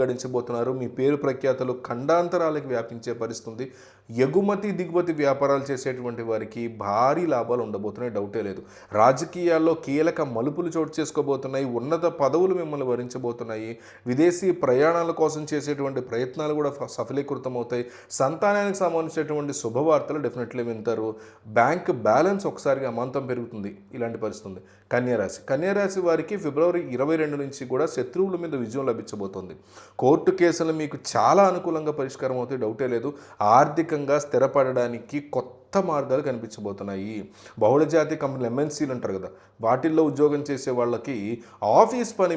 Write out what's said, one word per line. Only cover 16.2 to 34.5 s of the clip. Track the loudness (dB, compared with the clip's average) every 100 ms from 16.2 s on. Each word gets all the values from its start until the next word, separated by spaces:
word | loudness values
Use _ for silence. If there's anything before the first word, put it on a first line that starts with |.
| -4 -4 -4 0
కూడా | -2 -4
ఫ-, | -8 -6
సఫలీకృతం | -4 -4 -4 -4 -6 -6
అవుతాయి. | -4 -4 -4 -10 -8 -2
సంతానానికి | 0 2 2 2 0 0
సంబంధించినటువంటి | 0 0 -2 -4 -4 -2 -4 -4
శుభవార్తలు | -4 0 4 2 2 -4 -4
definitely | -4 -8 -6 -6
వింటారు. | -4 -2 -2 -2 -6 -14 -20 -2 4
బ్యాంక్ | 4 2 -2 0 4
బ్యాలెన్స్ | 4 4 2 -4
ఒకసారిగా | -4 -2 0 -2
అమాంతం | -4 -4 -4 -4
పెరుగుతుంది. | -6 -6 -8 -10 -10 -14 -6
ఇలాంటి | -6 -4
పరిస్థితి | -6 -8 -12
ఉంది. | -16 -18 -20 -2
కన్యా | 0 2 0
రాశి. | -2 -4 -4
కన్యా | 0 0 0
రాశి | 0 0 2
వారికి | 2 0 -4
ఫిబ్రవరి | -4 2 2 2 -2 -2
ఇరవై | 0 2
రెండు | 0 -2
నుంచి | -6 -8 -4
కూడా | 0 0
శత్రువుల | 0 -4 0 0 -2
మీద | -4 -4
విజయం | -4 -4 -2
లభించబోతోంది. | -2 -4 -8 -8 -8 -12 -14 -20 -20 -18 0
కోర్టు | 4 4 4 4
కేసులు | 4 2 0 -2
మీకు | -4 -8 -2
చాలా | 4 6 6 6
అనుకూలంగా | 4 -2 -4 -2 -4
పరిష్కారం | -4 -4 -4 -2
అవుతాయి, | -4 -2
డౌటే | -2 -2 -2
లేదు. | 0 -2 -8 -12 0 6 8
ఆర్థికంగా | 8 4 -2 -2 0 0
స్థిరపడడానికి | 2 2 4